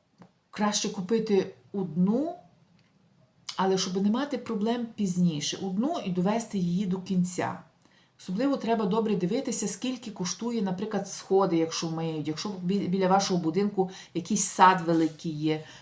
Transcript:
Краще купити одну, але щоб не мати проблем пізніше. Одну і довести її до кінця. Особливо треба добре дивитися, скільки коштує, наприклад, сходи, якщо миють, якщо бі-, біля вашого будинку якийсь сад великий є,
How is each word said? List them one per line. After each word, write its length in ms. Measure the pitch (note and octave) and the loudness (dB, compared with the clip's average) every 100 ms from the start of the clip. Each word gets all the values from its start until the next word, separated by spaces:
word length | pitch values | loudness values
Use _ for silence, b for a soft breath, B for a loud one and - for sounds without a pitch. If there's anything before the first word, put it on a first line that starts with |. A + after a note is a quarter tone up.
| _ _ - _ _ | _ _ -20 _ _
Краще 380 | - G#3 G#3 G#3 | -2 -2 0 -4
купити 680 | - F3+ A3+ A3 G3 - - _ | -6 -2 0 2 2 2 -6 _
одну, 640 | G3+ F3+ D3+ F#3+ A#3+ D#4+ F4 - _ _ _ _ _ _ _ _ _ - - | -6 -2 2 2 2 -2 -6 -16 _ _ _ _ _ _ _ _ _ -10 -2
але 220 | F#3+ F#3+ | 0 0
щоб 240 | F#3+ F#3 | 0 0
не 80 | G3+ | 0
мати 280 | A#3+ C#4+ B3 | 0 -2 -6
проблем 480 | A#3+ G3+ A3 A#3+ A#3 | -4 -2 -2 -2 -4
пізніше. 640 | - G3 F3 F3 D3 - - | -4 -2 2 2 0 -4 -6
Одну 340 | F#3+ F#3 C#4 F4 | -4 0 0 -2
і 60 | F#3+ | -4
довести 480 | F3+ F#3 A3+ - G3 | 0 0 0 -2 -2
її 280 | F3 F3+ G3+ | 0 0 0
до 120 | F#3 | -2
кінця. 600 | - F#3 F3 - A#2 - - _ b b b - | 0 0 0 -2 -4 -6 -16 _ b b b -14
Особливо 360 | - F#3 C#4 C4+ | -6 -2 0 0
треба 280 | G#3+ A3 | 0 0
добре 320 | G3 A3+ G#3+ F#3 | 2 2 2 2
дивитися, 520 | F3 B3 C4+ - G3 | 0 0 -2 -2 -4
скільки 420 | - B3+ B3 G#3+ | -4 -4 -6 -8
коштує, 520 | - F3+ - A#3 A3+ | -8 -6 -4 -4 -2
наприклад, 460 | G3 F3+ G#3+ G3 F#3+ | -2 -2 -4 -4 -4
сходи, 480 | - - G3 F#3 E3 | -6 2 4 4 2
якщо 340 | D#3+ - E3+ | 0 -2 -4
миють, 380 | E3 E3 D#3 D3+ | -4 -4 -4 -4
якщо 200 | D#3 G#3+ F#3 | -4 -6 -4
бі-, 260 | F3+ G3+ F3 | 0 0 0
біля 200 | F#3+ F#3 | 2 4
вашого 320 | G3 G3 F3 | 4 4 0
будинку 500 | D#3+ E3+ G#3 F#3+ F#3 B B | 2 2 2 2 -2 B B
якийсь 300 | E3+ F3 G3+ | -6 0 2
сад 360 | - - F#3 F3+ | 4 8 8 8
великий 520 | E3 E3 D#3+ D#3 E3 | 4 2 2 -2 -6
є, 320 | D3+ D#3 D#3 D#3 B | -2 -2 -2 -6 B